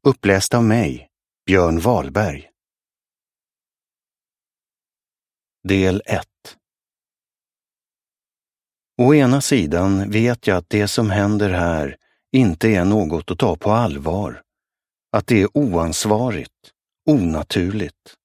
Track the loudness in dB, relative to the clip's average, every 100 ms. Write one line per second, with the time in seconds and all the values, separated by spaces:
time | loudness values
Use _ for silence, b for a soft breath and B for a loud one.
0 | 2 0 0 0 0 0 2 2 -2 -6
1 | -16 _ _ _ 0 2 2 0 0 0
2 | -2 -4 -4 -6 -18 _ _ _ _ _
3 | _ _ _ _ _ _ _ _ _ _
4 | _ _ _ _ _ _ _ _ _ _
5 | _ _ _ _ _ _ -2 2 2 0
6 | -2 -6 -6 _ -20 -20 _ _ _ _
7 | _ _ _ _ _ _ _ _ _ _
8 | _ _ _ _ _ _ _ _ _ 0
9 | 4 6 4 2 2 0 0 0 0 0
10 | 0 0 0 0 0 -2 0 -2 0 -2
11 | 0 0 0 0 0 0 -2 -2 -6 -10
12 | _ _ _ 2 2 2 0 2 2 0
13 | 0 -4 -6 -2 -2 0 0 0 0 -4
14 | -4 -4 -6 -12 _ _ _ _ _ _
15 | _ -8 0 2 2 0 0 -2 -2 -4
16 | -2 -2 -2 -6 -12 _ -20 _ _ _
17 | 0 0 0 -4 -4 -4 -4 -4 -8 _
18 | -20 _